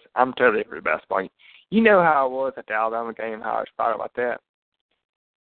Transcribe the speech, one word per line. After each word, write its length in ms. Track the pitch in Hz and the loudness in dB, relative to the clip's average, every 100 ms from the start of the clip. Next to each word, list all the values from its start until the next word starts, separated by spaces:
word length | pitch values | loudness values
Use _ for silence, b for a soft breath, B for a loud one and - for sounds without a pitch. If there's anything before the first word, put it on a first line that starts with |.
| _ - | _ 0
I'm 180 | 131 | 0
totally 300 | 120 123 101 - | 2 2 2 -2
for 60 | 78 | -6
the 60 | |
basketball. 460 | 80 76 - 98 92 b b b _ | -4 -4 -4 -6 -6 b b b _
You 100 | 214 | 2
know 220 | 226 196 | 6 6
how 220 | 170 147 135 | 6 4 0
I 60 | |
was 220 | 131 135 127 | -2 -6 -8
at 100 | - | -6
the 60 | |
Alabama 400 | 107 113 113 117 | -4 -2 -4 -6
game, 280 | 113 113 110 | -8 -10 -8
how 120 | 113 | -6
I 60 | 113 | -6
was 80 | 107 - | -6 -4
fired 200 | 117 110 | -4 -4
about 160 | 110 - | -6 -6
that? 240 | 120 117 _ _ _ _ _ _ _ _ _ _ | -6 -6 _ _ _ _ _ _ _ _ _ _